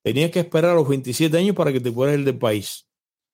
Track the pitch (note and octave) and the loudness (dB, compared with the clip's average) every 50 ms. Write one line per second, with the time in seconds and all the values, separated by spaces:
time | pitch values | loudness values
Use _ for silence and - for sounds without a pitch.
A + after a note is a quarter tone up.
0 | - G#2 A2+ C3+ D#3 E3+ E3 F3+ E3+ F3 - D#3+ D#3+ F3 F3 E3+ D3+ C3 C#3 C3+ | -6 -2 0 0 0 0 0 -2 -2 0 0 2 2 4 4 4 2 2 0 -2
1 | C3 B2+ A#2+ - D#3+ E3 D3+ E3+ F#3 G3+ G3 F3+ E3+ D3+ C3+ B2+ B2 B2 A#2 A#2 | -2 -4 -2 0 0 2 2 2 2 2 0 0 0 0 0 -2 -2 -4 -2 0
2 | C3 C#3+ D3 D3 C#3 C#3 C3 A#2+ B2 A#2 G#2+ G#2 G2 - - - - _ _ _ | 0 0 2 0 0 0 -2 0 0 -2 0 -2 -4 -8 -12 -14 -18 _ _ _
3 | _ _ _ _ _ _ | _ _ _ _ _ _